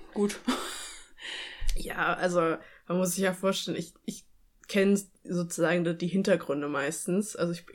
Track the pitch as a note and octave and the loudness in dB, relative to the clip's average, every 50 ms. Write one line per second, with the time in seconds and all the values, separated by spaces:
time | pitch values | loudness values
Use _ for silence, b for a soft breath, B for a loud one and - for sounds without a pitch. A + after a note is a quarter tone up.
0 | - - - G#3+ G3+ G3+ - - - B B3+ B B B B B B B B B | -18 -8 0 0 0 0 0 -2 -4 B -2 B B B B B B B B B
1 | B B B B B B B B B B B B B B - - - - - F3+ | B B B B B B B B B B B B B B 0 0 -2 -2 -2 0
2 | E3 E3 F3 - - F3+ F3 F3 E3 D#3+ E3 - B B B B B - F3 F3+ | 0 2 2 2 0 2 2 4 4 4 2 -2 B B B B B -2 0 0
3 | F#3 F3+ F3 F#3+ F#3+ F#3 F3+ F#3 - F#3+ F#3+ F#3+ - F3+ E3 - E3 - - - | 2 0 0 0 0 0 0 0 0 0 0 0 -2 -4 -4 -4 -6 -8 -12 -12
4 | _ - - - - - - _ _ _ _ _ - - - G3+ F#3+ G3 G3+ G3 | _ -10 -10 -10 -14 -20 -20 _ _ _ _ _ -12 -2 2 4 6 6 6 4
5 | - - _ _ - - F#3 F3 F3 E3+ - - E3 D#3 E3+ F3+ E3+ E3+ E3+ E3 | 2 -4 _ _ -10 -4 -4 -2 -2 -2 0 2 2 4 4 2 2 0 0 0
6 | F3 F3 E3 F#3+ G3 G3+ F#3+ E3+ - - C#3+ D3 C#3+ D3 D3 C#3 C#3 C#3+ D#3+ - | -2 0 0 2 4 4 4 2 2 0 -2 -2 -2 -2 -2 -2 -2 -2 -2 -4
7 | - - F3+ G3 G#3+ - - - E3 E3+ E3+ E3+ - - - | -4 0 0 0 0 -2 -2 -2 -2 -2 -2 -4 -8 -14 -12